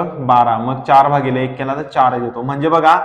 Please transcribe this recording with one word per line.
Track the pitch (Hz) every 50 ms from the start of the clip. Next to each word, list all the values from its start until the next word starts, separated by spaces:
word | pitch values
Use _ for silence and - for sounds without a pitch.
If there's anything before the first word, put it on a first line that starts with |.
| 175 170 - 151 127
बारा, | 123 123 120 120 117 113 113
मग | 117 127 135 131 -
चार | 156 139 135 143 143
भागिले | 143 139 131 131 127 127 131
एक | 131 127
केला | - 135 135 139
तर | 151 151 -
चार | - 147 131 123 127 120
येतो. | 120 120 120 120
म्हणजे | 127 135 139 139 151 160
बघा, | 165 165 160 160 175 -